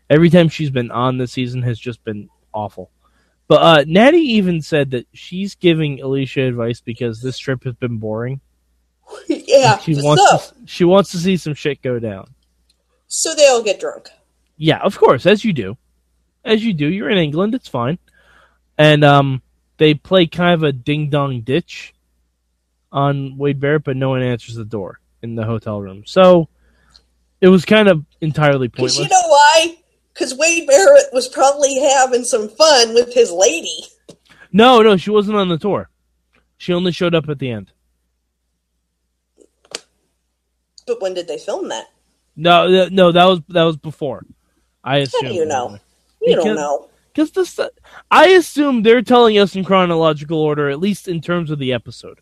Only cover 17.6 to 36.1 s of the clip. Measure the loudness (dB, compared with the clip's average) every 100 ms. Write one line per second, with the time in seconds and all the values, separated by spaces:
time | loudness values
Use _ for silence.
17.6 | -8 -6 -6 -6 _ _ _ _ _ _
18.6 | _ 0 2 6 6 4 2 -4 -10 _
19.6 | _ _ 0 0 0 0 0 0 0 0
20.6 | 0 -4 -4 -4 -2 -2 -4 -6 -4 -4
21.6 | -4 -14 -20 _ _ _ _ _ _ _
22.6 | _ _ _ -4 -2 -2 -8 -6 -4 -2
23.6 | -2 -2 -2 -4 -2 -2 -4 -6 -8 -14
24.6 | -10 -10 -10 -14 _ _ -12 -8 -6 -6
25.6 | -8 -10 -10 -16 -6 2 6 4 2 _
26.6 | _ _ _ _ _ _ _ _ 4 4
27.6 | 4 2 4 2 -2 _ -6 0 0 0
28.6 | -2 -4 -4 -2 0 0 4 4 6 4
29.6 | 0 -6 _ _ _ -8 -8 -4 -2 -2
30.6 | 2 4 8 6 6 -2 -6 0 0 2
31.6 | -2 0 0 2 2 0 -2 -4 -6 0
32.6 | 4 4 2 0 0 0 0 2 0 0
33.6 | -8 -16 -20 _ -20 -20 _ _ _ 2
34.6 | 6 6 4 2 0 -2 0 -2 -2 -4
35.6 | -4 -6 -8 _ _